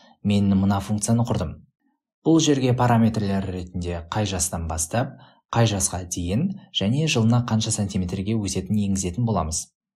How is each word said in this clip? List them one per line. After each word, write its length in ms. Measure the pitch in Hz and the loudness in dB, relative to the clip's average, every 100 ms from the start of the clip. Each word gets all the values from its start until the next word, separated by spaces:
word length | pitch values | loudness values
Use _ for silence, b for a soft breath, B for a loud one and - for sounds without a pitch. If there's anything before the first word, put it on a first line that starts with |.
| B B 101 | B B 0
мен 240 | 104 101 | 2 4
мына 300 | 98 98 101 | 4 4 0
функцияны 400 | - 107 - 117 117 | -2 -4 2 2 2
құрдым. 280 | 92 82 - - _ _ _ _ _ - | 0 -2 -8 -18 _ _ _ _ _ 2
Бұл 140 | 160 | 4
жерге 300 | 151 139 127 123 | 4 2 2 2
параметрлер 720 | 123 117 113 110 101 95 92 | 4 4 4 2 0 -2 -2
ретінде 540 | 90 90 90 87 85 82 | -6 -8 -8 -6 -6 -6
қай 160 | 110 104 | -4 -2
жастан 400 | 92 - 85 82 | -2 -4 -4 -6
бастап, 480 | 82 - 113 123 B B B _ | -6 -4 -2 -4 B B B _
қай 160 | 117 113 | 2 2
жасқа 380 | 98 95 87 | 2 -2 -4
дейін 460 | 90 - 87 104 190 - B - | -6 -6 -2 -2 -2 -4 B -4
және 320 | 98 139 160 | 0 0 0
жылына 320 | 123 110 120 120 | 2 4 2 2
қанша 240 | 110 110 | -2 0
сантиметрге 640 | 110 98 98 90 95 95 113 | -2 -2 -2 -4 -4 -2 -2
өсетінін 560 | 98 92 92 104 101 | -2 -6 -2 -2 0
енгізетін 340 | 95 92 85 117 | 0 -2 -2 -2
боламыз. 460 | 98 78 80 - _ _ | 0 -2 -6 -8 _ _